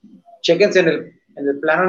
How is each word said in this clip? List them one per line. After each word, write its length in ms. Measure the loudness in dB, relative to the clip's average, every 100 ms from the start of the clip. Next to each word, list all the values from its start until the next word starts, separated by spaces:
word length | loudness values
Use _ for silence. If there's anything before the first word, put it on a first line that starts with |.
| -20 -20 _ -8
Chéquense 380 | 0 2 2 2
en 80 | 0
el, 240 | -2 -8 _ _ -8
en 120 | -4
el 100 | -4
plano 240 | -2 -2